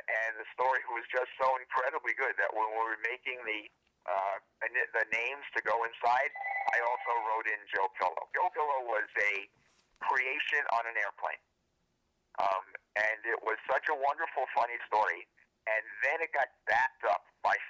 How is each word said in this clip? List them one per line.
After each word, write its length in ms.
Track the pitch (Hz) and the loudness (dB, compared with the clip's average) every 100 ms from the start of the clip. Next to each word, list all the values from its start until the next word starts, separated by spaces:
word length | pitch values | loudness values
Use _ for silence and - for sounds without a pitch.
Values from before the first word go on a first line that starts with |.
| - | -2
and 320 | 113 113 110 | 0 0 -4
the 80 | 110 - | -8 0
story 240 | 127 131 127 117 | 2 2 0 -6
was 80 | 117 | -2
just 160 | 127 131 - | -2 -2 0
so 80 | 131 131 | 2 2
incredibly 560 | 123 127 127 156 120 117 | 0 0 0 0 -2 -2
good 180 | 131 98 | 0 0
that 160 | 98 110 | 0 2
when 160 | 110 | 0
we 100 | 110 113 | 0 -2
were 100 | 110 | -2
making 320 | 113 127 135 127 | -4 -4 -6 -6
the, 240 | 117 107 104 _ _ _ - | -4 -6 -8 _ _ _ -2
uh, 320 | 95 98 98 _ - | 0 0 -2 _ -8
the, 200 | 113 123 - 113 | -4 -2 0 0
the 100 | 107 | 0
names 320 | 113 120 139 139 | 0 -2 -4 -6
to 60 | 113 107 | -4 0
go 160 | 113 | 0
inside, 480 | 113 113 120 123 147 - - - - | 0 0 2 4 2 -2 -4 -2 0
I 80 | 117 | 2
also 320 | 120 123 - 120 110 | 2 0 0 0 0
wrote 180 | 110 107 | 0 0
in 80 | 107 101 | -4 -2
Joe 240 | 101 95 - | 0 0 2
Pillow. 320 | 92 - - | 0 0 -4
Joe 160 | 139 180 160 | 0 0 0
Pillow 320 | 151 135 123 | 0 0 0
was 240 | 107 107 117 | -2 0 0
a 320 | 104 98 101 _ _ _ _ - | 2 0 -6 _ _ _ _ -8
creation 640 | - 131 127 147 - 147 - | 0 0 2 -2 0 0 2
on 160 | 117 117 | 0 0
an 80 | 113 | -2
airplane. 480 | 101 - 85 73 _ _ _ _ _ _ _ _ _ - | -2 -2 -6 -6 _ _ _ _ _ _ _ _ _ -2
Um, 240 | 98 95 - - _ 104 | 2 0 -2 -16 _ 0
and 240 | 107 110 113 | 0 0 0
it 160 | 113 | -2
was 160 | 110 110 - | 0 -2 0
such 240 | 135 - | 0 0
a 40 | 147 | 0
wonderful, 480 | 135 151 165 - 131 - | 0 0 -2 -2 -2 0
funny 240 | 120 120 - | 0 -2 -2
story. 400 | 107 101 85 95 _ _ _ - | 2 2 0 -8 _ _ _ -2
And 160 | 110 107 104 | -2 -2 -2
then 220 | 127 151 | 0 0
it 80 | 160 | 0
got 140 | 147 131 _ - | 0 -2 _ 0
backed 380 | 110 131 - 117 | 2 2 0 2
up 220 | 92 - _ | 2 0 _
by 100 | - 101 | 0 0